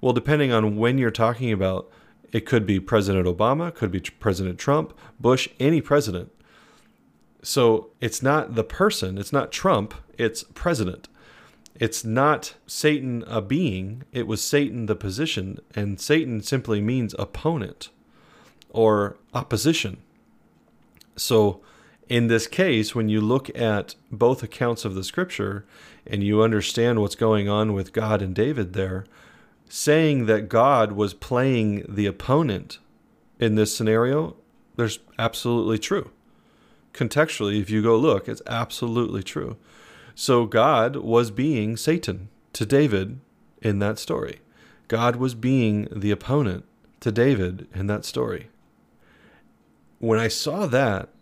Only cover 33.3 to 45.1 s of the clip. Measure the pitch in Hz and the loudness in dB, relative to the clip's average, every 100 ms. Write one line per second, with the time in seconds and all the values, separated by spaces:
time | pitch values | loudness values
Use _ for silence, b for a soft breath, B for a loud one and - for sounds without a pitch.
33.3 | _ 117 107 107 - 110 110 120 143 165 | _ 0 2 2 0 0 2 2 0 -4
34.3 | - _ _ _ - 117 95 _ - 117 | -10 _ _ _ -4 -4 -4 _ -4 -4
35.3 | - 120 120 98 110 - - - _ _ | -2 -2 0 0 -2 0 -4 -4 _ _
36.3 | b b b b b b - 120 143 156 | b b b b b b -6 -4 0 0
37.3 | - 104 104 95 110 107 113 151 101 - | 0 -2 0 0 0 4 4 4 2 0
38.3 | 113 - 117 117 - 120 117 120 104 92 | -12 -6 -6 -4 -6 -4 -2 -2 -4 -6
39.3 | - 139 117 B B B B B - - | -8 -8 -10 B B B B B -10 2
40.3 | 123 113 117 127 139 113 135 - 117 117 | 2 4 4 4 4 2 -2 2 2 2
41.3 | 104 139 139 107 113 - 170 - 92 95 | -2 -2 0 -2 -4 -2 -2 -2 -8 -10
42.3 | _ _ - 101 139 147 101 95 123 _ | _ _ -8 0 2 4 2 -2 -10 _
43.3 | _ _ _ 113 101 101 107 - 165 - | _ _ _ -2 0 -2 -4 -6 -6 -6
44.3 | - _ b b b _ 113 120 | -10 _ b b b _ 0 0